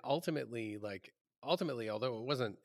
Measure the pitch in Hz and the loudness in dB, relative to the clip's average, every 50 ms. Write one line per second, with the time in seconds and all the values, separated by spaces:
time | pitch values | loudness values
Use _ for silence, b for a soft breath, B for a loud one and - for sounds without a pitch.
0 | - 143 143 135 - 175 156 143 127 110 120 117 110 107 104 104 104 101 98 95 | 0 2 2 2 2 2 0 0 -2 -2 -4 -4 -2 -4 -4 -4 -4 -4 -6 -6
1 | - - - _ _ _ _ _ - 143 180 - 185 151 127 117 110 107 107 107 | -10 -16 -20 _ _ _ _ _ 0 2 2 2 2 0 0 0 0 0 0 2
2 | 127 127 117 110 120 135 147 127 120 104 95 - | 0 0 0 -2 0 0 2 2 2 0 -2 -6